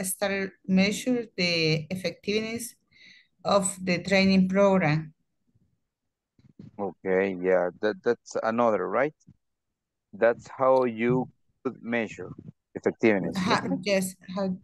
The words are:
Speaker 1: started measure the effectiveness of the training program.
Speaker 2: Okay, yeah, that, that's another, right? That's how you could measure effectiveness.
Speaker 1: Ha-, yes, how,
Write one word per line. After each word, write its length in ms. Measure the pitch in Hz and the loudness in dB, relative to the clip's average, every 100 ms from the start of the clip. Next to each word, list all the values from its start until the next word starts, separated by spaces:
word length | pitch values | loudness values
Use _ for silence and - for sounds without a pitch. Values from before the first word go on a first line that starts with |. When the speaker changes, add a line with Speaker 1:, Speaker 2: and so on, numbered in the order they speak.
Speaker 1:
started 480 | 190 - 196 196 190 - - | -8 -4 -4 -2 -6 -8 0
measure 600 | 185 202 214 254 240 220 - | 2 4 0 -2 -2 -2 -2
the 500 | 175 170 160 156 - | 0 2 2 0 -2
effectiveness 840 | 185 180 - - 214 220 233 - - _ _ - - _ _ | -6 -6 -8 -4 -4 -4 -8 -10 -16 _ _ -20 -20 _ _
of 320 | - 202 190 - | 0 2 0 -4
the 180 | 185 170 | -4 -4
training 460 | - 196 190 190 185 | 0 2 4 4 4
program. 640 | 190 202 185 156 160 156 - _ _ _ _ _ _ _ _ _ _ _ _ _ - - - | 4 4 4 2 0 -2 -14 _ _ _ _ _ _ _ _ _ _ _ _ _ -20 -18 -10
Speaker 2:
Okay, 580 | 98 - 95 92 98 90 | -10 -6 -2 0 0 -2
yeah, 300 | 92 90 90 95 | 0 2 0 -2
that, 220 | 107 98 | -4 -2
that's 320 | 120 117 - - | -2 -2 -4 -4
another, 460 | 113 113 120 101 90 | -2 0 2 0 0
right? 260 | 110 147 - _ _ _ _ _ _ _ _ _ | -2 -2 -4 _ _ _ _ _ _ _ _ _
That's 360 | 98 113 117 - | 0 2 2 -6
how 360 | - 131 131 | 0 2 4
you 440 | 127 110 120 127 120 _ _ _ | 2 0 0 0 -2 _ _ _
could 140 | 127 - | -10 -8
measure 480 | 113 117 107 - 92 - - - _ | -6 -4 -4 -8 -14 -14 -18 -20 _
effectiveness. 640 | - 202 - - 196 - 185 | -4 -4 2 4 4 0 -2
Speaker 1:
Ha-, 260 | 185 214 - 185 | 0 0 -2 -4
yes, 320 | 208 196 185 - - | -2 -2 -2 -8 -12
how, 220 | 190 190 185 | -6 -6 -6